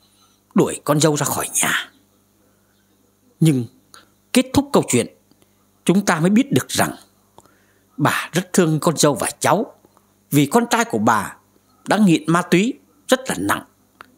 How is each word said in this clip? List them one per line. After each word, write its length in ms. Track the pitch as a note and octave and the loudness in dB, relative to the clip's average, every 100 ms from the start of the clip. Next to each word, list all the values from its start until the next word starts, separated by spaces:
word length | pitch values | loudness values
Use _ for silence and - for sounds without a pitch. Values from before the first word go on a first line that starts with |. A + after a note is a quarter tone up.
| _ _ _ _ _ | _ _ _ _ _
đuổi 260 | G3 B2+ - | 0 0 -2
con 160 | - D3+ | -2 0
dâu 140 | D#3 | 2
ra 100 | D3 | 0
khỏi 240 | C3+ - - - | -4 -6 -6 -4
nhà. 280 | - - - _ _ _ _ _ _ _ _ _ _ _ _ _ _ - | -4 -4 -8 _ _ _ _ _ _ _ _ _ _ _ _ _ _ -2
Nhưng 240 | D#3+ C3 A2+ _ _ - _ _ _ | 0 0 -4 _ _ -20 _ _ _
kết 140 | B3 B3+ | -2 0
thúc 180 | D4 - | -2 0
câu 100 | - C3 | 0 0
chuyện, 180 | B2 G2 - _ _ _ _ _ _ | -2 -2 -10 _ _ _ _ _ _
chúng 200 | - F3+ | 0 0
ta 160 | G3+ E3 | 0 0
mới 100 | F3 | 2
biết 220 | G#3+ C4+ | 2 2
được 160 | B2+ - | -2 -2
rằng 220 | - D#2+ - _ _ _ _ _ _ _ _ _ - | -4 -4 -6 _ _ _ _ _ _ _ _ _ -4
bà 340 | C#3+ - - | -2 -2 -6
rất 200 | F3+ F#3 | -6 -2
thương 280 | - E3 D#3 | 0 2 0
con 160 | F3 C#3 | -2 0
dâu 180 | D3+ | 0
và 160 | B2+ - - | 0 -4 -2
cháu, 340 | B2 E3+ B3 - _ _ _ _ _ | 0 0 -2 -12 _ _ _ _ _
vì 160 | C#3+ C#3 | 0 2
con 200 | A#3 A#3 | 0 0
trai 140 | A3+ | -2
của 140 | A3+ A2 | -2 -2
bà 380 | A2+ G#2+ F#2 - _ _ _ _ - | 0 0 -2 -12 _ _ _ _ -2
đã 80 | G3 | 2
nghiện 260 | G3+ D#3 - | 4 4 2
ma 160 | E3+ | -2
túy 320 | E3+ F3 A#3 - _ _ - | 0 0 0 -6 _ _ -2
rất 120 | C4 - | -2 -2
là 60 | - | -6
nặng, 260 | - - - _ _ - - | -4 -6 -8 _ _ -20 -20